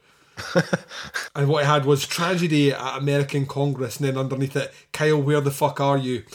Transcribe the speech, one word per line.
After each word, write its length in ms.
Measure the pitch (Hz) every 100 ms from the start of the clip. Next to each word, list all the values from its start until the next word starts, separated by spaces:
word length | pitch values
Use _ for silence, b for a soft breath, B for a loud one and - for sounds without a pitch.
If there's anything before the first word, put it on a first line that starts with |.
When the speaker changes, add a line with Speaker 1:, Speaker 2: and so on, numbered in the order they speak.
| b b b b -
Speaker 1:
<laughs> 800 | 175 - - - - - - -
Speaker 2:
And 140 | 143 139
what 160 | 151
he 60 | 143
had 140 | 151
was 220 | 135 139 -
"Tragedy 680 | - 170 180 170 151 143
at 260 | 127 127 131
American 480 | 143 143 139 143 139
Congress," 520 | 147 143 127 127 -
and 100 | 143
then 100 | 131
underneath 380 | 135 135 135 143
it, 160 | - B B
"Kyle, 280 | - 156 151
where 200 | 139 147
the 100 | 139
fuck 300 | 139 151 143
are 180 | 143 139
you?" 260 | 127 123 -